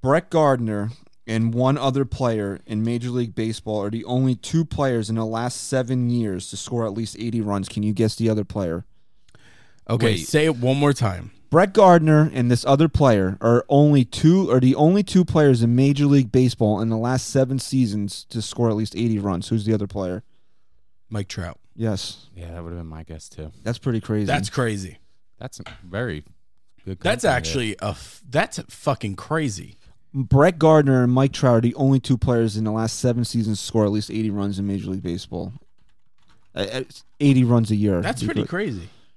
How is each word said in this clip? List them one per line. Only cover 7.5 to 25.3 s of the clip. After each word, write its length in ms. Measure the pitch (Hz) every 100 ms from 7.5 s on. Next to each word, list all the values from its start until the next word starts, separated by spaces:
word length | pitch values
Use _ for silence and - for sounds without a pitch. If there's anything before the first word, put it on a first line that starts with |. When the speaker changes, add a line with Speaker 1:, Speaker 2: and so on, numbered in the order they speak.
| 101 98
Speaker 1:
Can 120 | -
you 100 | 104
guess 200 | 104 113
the 160 | - 113
other 140 | 107
player? 420 | 98 104 92 85 - - - - - - - - - - -
Speaker 2:
Okay, 160 | 113 113
Speaker 3:
Wait. 140 | 98 78
Speaker 2:
say 180 | 156 160
it 120 | 127
one 200 | 123 139
more 160 | 143
time. 380 | 139 113 92 87 - -
Speaker 1:
Brett 240 | 156 196
Gardner 560 | 196 190 170 156 151 156
and 200 | 127 120
this 120 | 123
other 240 | - 139 160
player 480 | - 139 107 92 95
are 240 | 117 120 -
only 360 | 143 147 143 123
two, 460 | - 156 185 190
are 80 | 127
the 160 | 127 123
only 260 | 151 196
two 240 | 196 185 175
players 380 | 165 147 123
in 120 | 117 120
Major 300 | 139 139 143
League 260 | 143 120
Baseball 480 | 127 127 - 107 104
in 100 | 113
the 80 | 110
last 300 | 120 131 -
seven 300 | 139 131 135
seasons 640 | - 135 120 104 101 - -
to 140 | 117
score 300 | 107 - 117
at 60 | 107
least 200 | 110 -
eighty 220 | 117 107
runs. 300 | 101 92 98
Who's 160 | 117 104
the 80 |
other 140 | 110 101
player? 340 | 101 92 90 - - - - - - - - -
Speaker 2:
Mike 180 | 107 95
Trout. 320 | - 87 - - -
Speaker 1:
Yes. 520 | 113 98 - - - 90
Speaker 3:
Yeah, 160 | 82
that 120 | 85
would 60 | 85
have 60 | 87
been 60 | 82
my 140 | 80
guess 260 | 80 80 -
too. 220 | - 78 -
Speaker 1:
That's 160 | - 120
pretty 200 | - 113
crazy. 260 | - 107 101
Speaker 2:
That's 260 | 143 101
crazy. 480 | - 120 104 95 - - - -